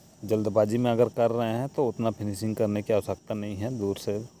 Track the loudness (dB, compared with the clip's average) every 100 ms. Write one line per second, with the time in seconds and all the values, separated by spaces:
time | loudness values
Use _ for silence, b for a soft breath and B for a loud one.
0 | -20 -12 -2 0 2 4 4 4 2 4
1 | 2 4 0 2 -2 -2 -4 -2 -2 0
2 | -2 -2 -4 -4 -4 0 0 0 0 0
3 | 0 -6 -6 -8 -6 -6 -6 -4 -2 -4
4 | -4 -6 -6 -16